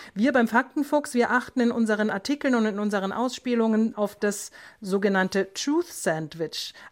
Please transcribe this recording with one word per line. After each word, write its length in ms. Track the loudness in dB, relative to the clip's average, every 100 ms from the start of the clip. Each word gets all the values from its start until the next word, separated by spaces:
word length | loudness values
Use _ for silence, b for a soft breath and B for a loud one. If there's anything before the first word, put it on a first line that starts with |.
| B 0
Wir 180 | 2
beim 140 | 4 4
Faktenfuchs, 640 | 2 2 -4 0 0 0
wir 160 | 0 2
achten 300 | 0 -2 0
in 120 | 0
unseren 380 | 2 0 2 0
Artikeln 460 | -2 -4 -2 2 2
und 100 | 2
in 140 | 0
unseren 320 | -2 0 -2
Ausspielungen 840 | -2 -4 -4 -2 2 2 2 2 0
auf 200 | -4 0
das 340 | -2 -2 -10 B B B
sogenannte 720 | -2 0 2 2 2 0 -2
Truth 400 | -4 0 0 -2
Sandwich, 800 | -4 -2 -2 -4 -6 -6 -6 -10 B B